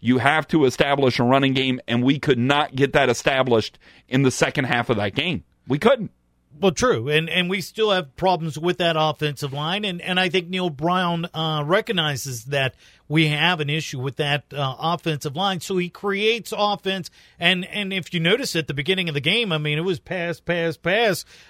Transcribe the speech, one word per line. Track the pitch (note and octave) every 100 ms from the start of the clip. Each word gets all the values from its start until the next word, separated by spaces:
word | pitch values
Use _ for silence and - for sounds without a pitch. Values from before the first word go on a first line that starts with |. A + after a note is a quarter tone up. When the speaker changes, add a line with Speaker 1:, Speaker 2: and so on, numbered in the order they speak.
Speaker 1:
You | A2+ B2+
have | C3 D#3 D3
to | D#3+
establish | C3+ - C#3+ C#3+ C3+ -
a |
running | A#2+ C3+ C3+
game, | C3+ C3 B2+ -
and | A#2+
we | B2+ C#3+
could | - A#2+
not | B2+ C#3+ D3+ C3
get | C#3
that | D3+ C3
established | A#2 D#3 C3+ C3 A2+ - _ - - -
in | C3
the | C3+
second | - D3 D3+ B2+
half | B2 A#2+
of | A2
that | G#2 C3+
game. | E3 A#2 - _ -
We | D3
couldn't. | A3+ C4 G3+ _ _ _ _ D3
Speaker 2:
Well, | G3
true, | D#3 B3 C#3+ B2+
and, | D3+ D#3+
and | E3+ F3
we | G3
still | - - G#3+
have | F#3 C#3+ -
problems | F#3 F#3 D#3+ D3+
with | E3+ F3+
that | E3+ D#3+
offensive | D#3 D3 D3+ C#3+ C#3+
line, | C3+ D#3 G3
and, | G#3 F3
and | F3+ F#3
I | F#3
think | F#3 E3+
Neil | F#3 F3+
Brown, | C3+ E3 F3+ F3 E3+ E3+
uh, | D#3+ D#3+ D#3
recognizes | D3 G3 G#3+ F#3+ D#3 C3 C#3 A#2+ A#2
that | C#3 C3 - - _ -
we | D3+ D#3
have | D3 E3 F3
an | C#3+
issue | D#3 D3+ C3+
with | C3 C3+
that, | D3 C#3+ -
uh, | C#3+ C3+ C3
offensive | D#3+ E3+ E3+ D3+ D3+ C#3
line, | G3 F#3
so | - F#3+
he | F3
creates | - G3+ G3 A3 A#3 -
offense, | G3 G#3 G3+ G3 F#3+ - _ _ -
and, | F3 F#3
and | F#3 G#3 G3
if | F#3+ -
you | F3+
notice | E3 A#3 C4 E3
at | D#3
the |
beginning | C#3+ C#3+ F#3+ E3+
of |
the | C#3+
game, | C#3 A3 A3+
I | D#3
mean, | D3+ D3
it |
was | F3+ E3+
pass, | - F#3 E3+ E3
pass, | - F3 E3 D#3
pass. | E3 G3+ A#3 E3+ - -